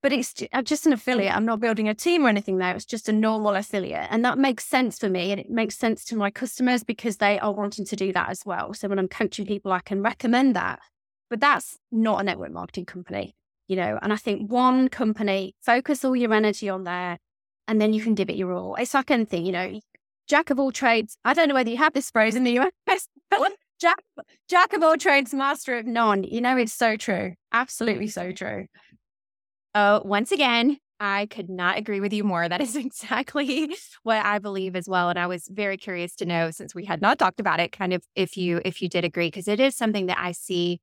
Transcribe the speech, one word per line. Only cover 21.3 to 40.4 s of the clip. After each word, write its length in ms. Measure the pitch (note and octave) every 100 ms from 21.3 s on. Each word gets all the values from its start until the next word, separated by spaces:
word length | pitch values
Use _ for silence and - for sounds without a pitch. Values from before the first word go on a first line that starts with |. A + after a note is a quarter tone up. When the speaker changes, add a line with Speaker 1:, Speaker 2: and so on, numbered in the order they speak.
Speaker 1:
don't 140 | D4+ D#4+
know 60 |
whether 160 | C4+ A#3
you 60 | A#3
have 140 | D#4
this 160 | D4 -
phrase 280 | A3+ A3 A3+
in 80 |
the 80 | B3+
U 180 | A#3+ D4+ - -
S, 220 | F#4+ - _
<laughs> 120 | _
but 220 | G4+ F4 G4 _ _
jack, 180 | E4+ F#4+ _ - - _ _
jack 260 | F4+ -
of 100 | -
all 120 | D#4+ D#4+
trades, 380 | F#4 C#4 C4
master 420 | C4+ C4+ D4 - A#3+
of 100 | A3+
none. 360 | A#3 A3+ G3
You 180 | F#3+ A#3
know, 160 | B3 B3+
it's 160 | A3+
so 240 | - A#3 G#3+
true. 360 | - F#3+ F#3 F3 _
Absolutely 560 | A3+ B3+ - A#3 G#3 G#3+
so 240 | G3 F3
true. 360 | F#3 - G3+ F#3+ _ _ _ _ _ _ _ _ _ _
Speaker 2:
Uh, 240 | G#3 G3+ G#3
once 260 | G3+ G3+ A#3+
again, 460 | G4 C4+ A#3 A#3+ C#4+ _ _
I 260 | G#3 G3 G#3
could 240 | A3+ F3+
not 280 | F#3 F3+ F#3
agree 200 | A3 G3+
with 140 | G3+
you 100 | G#3
more. 260 | G#3 F3 E3+
That 120 | F3
is 160 | C4+ C#4
<laughs> 100 | C4
exactly 880 | - G#3+ A3+ C4+ D4 C#4 C4+ D#4 F#4 - -
what 200 | A3+ A3
I 140 | G3+ G#3
believe 380 | G3+ G3 F#3+ F3+
as 120 | F3+
well. 220 | F#3 F3
And 80 | F3
I 80 | F3
was 220 | F3+ -
very 280 | F#3+ G#3 F#3+
curious 360 | - F3+ F3
to 120 | - F3
know, 260 | E3+ E3
since 240 | D#3+ D3+ F3+
we 80 |
had 180 | G3+ E3
not 160 | G3 C4+
talked 220 | F#3 F#3
about 180 | G3 D#3+
it, 140 | E3+
kind 200 | - F#3
of 120 | F3+ -
if 220 | - F#3 -
you, 240 | F3+ E3+
if 160 | F#3 F3
you 80 | F3+
did 160 | F3+
agree, 280 | E3+ F3 E3+
'cause 160 | G3 F#3+
it 100 | G#3
is 180 | C4+ -
something 300 | A3+ G#3 F#3
that 140 | -
I 100 | F3+
see 500 | F3